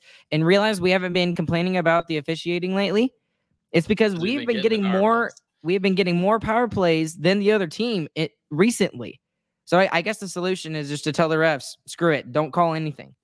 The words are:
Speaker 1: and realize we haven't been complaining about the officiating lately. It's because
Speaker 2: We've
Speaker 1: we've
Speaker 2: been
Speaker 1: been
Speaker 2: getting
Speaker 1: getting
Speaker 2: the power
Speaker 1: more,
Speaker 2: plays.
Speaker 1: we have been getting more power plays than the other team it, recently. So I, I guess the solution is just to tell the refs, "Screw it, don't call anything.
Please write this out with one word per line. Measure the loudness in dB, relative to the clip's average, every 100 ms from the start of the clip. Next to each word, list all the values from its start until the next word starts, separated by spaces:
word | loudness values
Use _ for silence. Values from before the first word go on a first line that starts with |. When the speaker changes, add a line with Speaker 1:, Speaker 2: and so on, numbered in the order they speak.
| -16 -20 _
Speaker 1:
and | 0 4
realize | 4 4 0
we | 0
haven't | 0 0
been | -2 0 -2
complaining | -2 0 0 0
about | 2 2 0
the | -4
officiating | -4 -6 -4 -4 -2 -2
lately. | 0 0 0 -4 _ _ _ _ _
It's | -2 0
because | 2 2
Speaker 2:
We've | 0
Speaker 1:
we've | -2 -2
Speaker 2:
been | -2
Speaker 1:
been | -2
Speaker 2:
getting | 0 0
Speaker 1:
getting |
Speaker 2:
the | 0
power | 2
Speaker 1:
more, | 2 2 -2
Speaker 2:
plays. | -8 _ _
Speaker 1:
we | -4
have | 0
been | 2 2
getting | 2 2
more | 2 0
power | 0 0 0
plays | 2 2 2 0 -2
than | 0 2
the | 2
other | 2 0
team | -4 -2 -2 -4
it, | -4 -6 -8 _
recently. | 2 2 2 -2 -2 -12 -14 _ _ _ _ 0
So | 2
I, | 4
I | 0
guess | -2 -6
the | -8
solution | -4 -4 -4 -6 -8
is | -6
just | -4 -2
to |
tell | 0 2
the | 2
refs, | 2 0 -6 -16 -18
"Screw | -2 2
it, | 2 0
don't | -2 -2
call | 0 0 0
anything. | -4 -8 -16 _